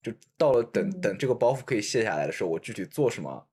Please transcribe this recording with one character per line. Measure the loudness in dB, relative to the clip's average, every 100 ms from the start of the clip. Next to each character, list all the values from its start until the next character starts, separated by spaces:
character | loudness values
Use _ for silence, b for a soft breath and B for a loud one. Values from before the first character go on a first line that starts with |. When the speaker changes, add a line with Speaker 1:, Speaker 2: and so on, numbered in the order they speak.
Speaker 1:
就 | -10 -10 _ _
到 | 4
了 | 4
等， | 4 0 -2
Speaker 2:
嗯。 | -2
Speaker 1:
等 | -4 -2
这 | 0
个 |
包 | 2 2
袱 | 2
可 | -2
以 | -4
卸 | 0 0
下 | 0 0
来 |
的 | -2
时 | -2
候， | -2
我 | -2
具 | -6
体 | -10 -8
做 | 0 0
什 | 0
么 | -10 -12 _